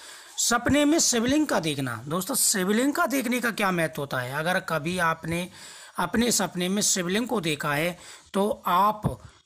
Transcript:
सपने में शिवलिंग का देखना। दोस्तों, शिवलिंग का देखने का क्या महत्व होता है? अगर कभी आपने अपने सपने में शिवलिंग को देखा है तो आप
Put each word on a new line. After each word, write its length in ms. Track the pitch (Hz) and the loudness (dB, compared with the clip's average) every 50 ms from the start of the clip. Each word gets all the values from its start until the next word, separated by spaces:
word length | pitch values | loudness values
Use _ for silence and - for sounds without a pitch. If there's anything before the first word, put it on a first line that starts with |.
| - - - - - - - - | -20 -20 -20 -20 -20 -12 -6 -4
सपने 460 | - - 233 233 - 285 262 294 294 | 0 0 0 0 2 2 4 4 6
में 140 | 285 311 330 | 6 4 4
शिवलिंग 480 | - - 247 233 220 254 277 302 311 - | 4 2 2 2 2 2 2 2 2 2
का 120 | 285 208 | 2 0
देखना। 360 | 160 160 147 135 139 127 117 113 120 147 | 0 0 -2 -2 -2 -4 -4 -6 -6 -4
दोस्तों, 280 | 156 185 185 - 269 | -4 -2 -2 -2 -2
शिवलिंग 580 | - - - - 196 185 185 208 226 254 285 277 | 0 0 0 0 0 2 2 2 2 2 2 2
का 120 | - 349 | 2 0
देखने 340 | 247 262 269 220 247 247 247 | 0 0 0 0 0 -2 0
का 100 | 247 240 | -2 -2
क्या 200 | 196 - 208 190 | -2 0 0 0
महत्व 300 | 180 170 165 156 - - | 2 2 0 -2 -2 -4
होता 180 | 143 139 - 131 | -6 -4 -4 -4
है? 140 | 123 127 135 | -4 -4 -4
अगर 260 | 147 156 170 185 190 | -4 -2 0 0 -2
कभी 380 | 185 - 165 156 143 170 180 185 | -2 -2 -4 -4 -2 -2 -2 0
आपने 520 | 175 165 160 - - 160 165 170 180 185 - - - - - - - - - - | 0 0 0 -2 -4 -4 -4 -4 -4 -6 -10 -16 -20 -20 -20 -20 -20 -10 -6 -4
अपने 340 | 185 170 - 220 240 240 | -4 0 0 2 2 2
सपने 380 | - - 196 170 - 175 180 185 | 2 0 0 -2 -2 -2 -2 0
में 120 | 190 214 | 0 0
शिवलिंग 460 | - - - 196 175 175 190 214 247 220 | 0 0 0 0 -2 -2 -2 -2 -2 -2
को 140 | 247 208 | -2 -2
देखा 320 | 160 165 151 147 - 151 143 | -2 -2 -2 -2 -2 -2 -2
है 240 | 147 160 175 175 - - - - - - _ - | 0 0 -2 -4 -6 -12 -20 -20 -20 -14 _ -2
तो 300 | 196 196 214 220 - - 196 | 0 0 0 0 -2 -2 2
आप 540 | 175 180 196 208 214 214 - - - - - - - _ _ | 4 4 4 4 2 0 -2 -4 -4 -6 -12 -18 -20 _ _